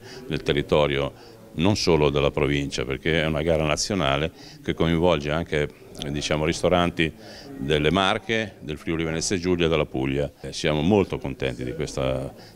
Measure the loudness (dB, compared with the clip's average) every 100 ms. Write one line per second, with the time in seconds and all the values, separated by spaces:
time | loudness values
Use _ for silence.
0 | -12 -16 -8 -4 0 0 2 4 4 0
1 | -4 -6 -20 -20 -12 -2 0 2 4 4
2 | 4 4 2 2 0 0 -2 -4 -6 -4
3 | 0 0 2 0 2 2 2 0 -2 0
4 | 0 0 -2 -6 -20 -10 -6 0 2 4
5 | 4 2 0 -4 -2 -2 -2 -6 -18 -12
6 | -6 -4 -2 0 0 0 2 4 2 2
7 | -2 -4 -16 -18 -14 -8 -2 2 2 2
8 | 2 0 -2 -4 -4 -8 -10 -8 -4 -2
9 | -2 -2 -2 -2 0 2 4 2 0 -2
10 | -2 0 -2 -6 -12 -4 0 2 4 4
11 | 4 -2 -6 -6 -6 -4 -6 -6 -6 -4
12 | -2 -2 -6 -12 -20